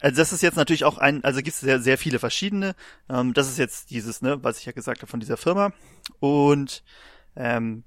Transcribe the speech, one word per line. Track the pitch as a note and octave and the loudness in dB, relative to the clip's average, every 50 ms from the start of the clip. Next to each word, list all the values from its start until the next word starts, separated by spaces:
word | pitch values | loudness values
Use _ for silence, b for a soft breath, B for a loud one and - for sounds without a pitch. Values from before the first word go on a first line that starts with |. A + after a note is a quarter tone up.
also | - C#3+ B2+ | 0 2 4
das | D#3 D#3+ - | 4 2 2
ist | F#3 E3 | 2 2
jetzt | F#3 E3+ - | 2 2 2
natürlich | E3 C#3+ - D#3+ D3 C3+ | 2 2 2 2 2 2
auch | D3+ D3 - | 2 2 2
ein, | C3+ C#3+ D3 C#3 - | 2 2 2 0 0
also | C3+ C3 C3+ | -2 -2 -2
gibt's | C3+ D#3 - - | -4 -6 -6 -4
sehr, | C3+ C3+ C3+ C3 | 0 2 2 2
sehr | A#2 C3 C3 - | 4 2 2 2
viele | - D#3+ B2 A#2 | 0 -2 -2 -2
verschiedene, | - A#2 - - F#3+ G3+ G#3 G3 G3 F#3+ F3+ B B B B B B - | -2 -4 -4 -4 -4 -2 -2 -2 -2 -4 -6 B B B B B B -4
ähm, | C3 B2+ B2 B2+ A#2 | -2 0 0 2 2
das | C#3+ C#3 C3+ | 2 0 0
ist | B2+ C3+ | 0 -2
jetzt | B2+ - - - - - | -4 -4 -4 -8 -14 -12
dieses, | C3 A#2 G#2+ A2+ A2+ - | -10 -8 -8 -8 -8 -4
ne, | - C3 D3 C3+ C3 | -4 -4 -4 -2 -2
was | B2+ A2+ - | -4 -4 -4
ich | - | -8
ja | B2+ | -14
gesagt | - B2+ - C3+ A#2+ - | -12 -10 -8 -8 -8 -10
habe | - - | -10 -10
von | - A#2 | -10 -10
dieser | A2 - A#2+ | -6 -6 -8
Firma. | - - E3 F3+ G3+ G3+ G3+ b b b b b b b - - _ | -2 0 0 2 2 0 -2 b b b b b b b -20 -6 _
Und, | C#3+ C#3+ D3 C#3+ C#3+ C#3+ D3 C#3+ C#3 C3 - - b b b b b b b b b b - | 0 2 4 6 6 6 6 4 2 -2 -8 -12 b b b b b b b b b b -12
ähm, | B2 B2 A#2 A#2 A#2 A2+ A2+ A2 A2+ - | -6 -4 -2 -2 -2 -2 -4 -6 -8 -12